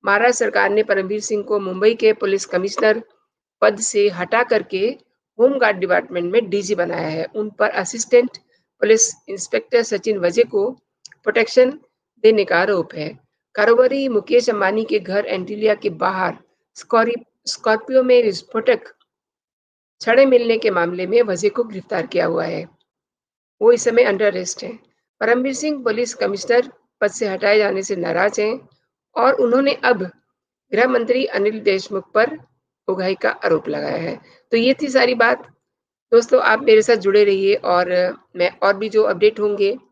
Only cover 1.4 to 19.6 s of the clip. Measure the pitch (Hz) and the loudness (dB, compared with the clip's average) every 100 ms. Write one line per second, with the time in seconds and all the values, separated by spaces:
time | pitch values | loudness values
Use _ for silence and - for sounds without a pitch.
1.4 | 196 208 190 185 214 233 220 214 196 196 | -2 -4 -4 0 0 4 2 2 -2 -2
2.4 | - 180 190 - 214 220 - _ _ _ | -2 -4 -4 0 0 0 -6 _ _ _
3.4 | _ _ 214 208 - 208 208 175 180 226 | _ _ 0 0 -4 0 0 0 -2 0
4.4 | 247 214 175 190 214 277 _ _ _ - | 2 -2 -2 -4 -4 -4 _ _ _ 0
5.4 | 247 277 226 190 180 180 165 180 175 214 | 2 2 0 0 0 -2 -2 -6 0 -2
6.4 | 208 202 196 196 175 170 160 160 - 220 | 0 -6 -4 -4 -4 -4 -6 -6 -6 -6
7.4 | 214 - 208 208 190 233 - 240 247 - | -8 -4 -2 -2 -8 -10 2 2 2 -6
8.4 | _ _ _ _ 208 220 - - - 196 | _ _ _ _ 2 2 2 -4 -14 -14
9.4 | - 226 - 233 226 202 220 208 - 226 | -6 -6 0 0 0 -4 -4 -2 0 0
10.4 | 233 214 214 262 _ _ _ _ - 214 | 0 0 -4 -6 _ _ _ _ -4 -2
11.4 | 226 - 254 294 _ _ _ _ 220 220 | 2 4 2 0 _ _ _ _ 2 4
12.4 | 196 165 190 196 - 160 151 - _ _ | 2 0 0 -2 -4 -8 -12 -12 _ _
13.4 | _ - 214 233 254 277 269 214 - 240 | _ 0 4 6 4 2 0 -2 2 2
14.4 | 233 214 190 214 220 214 180 202 208 190 | 2 -2 -2 -2 -2 -4 -2 -4 -4 -6
15.4 | 180 208 214 208 208 160 185 185 175 165 | -6 -2 -2 0 -4 -4 -4 -2 -6 -6
16.4 | _ _ _ - - 233 233 240 - _ | _ _ _ -20 -2 0 0 -4 -12 _
17.4 | - - 233 220 - 262 254 247 226 175 | -14 -6 -2 -2 2 0 4 4 4 -4
18.4 | - 220 220 240 - _ _ _ _ _ | -6 -2 0 0 -4 _ _ _ _ _
19.4 | _ _ | _ _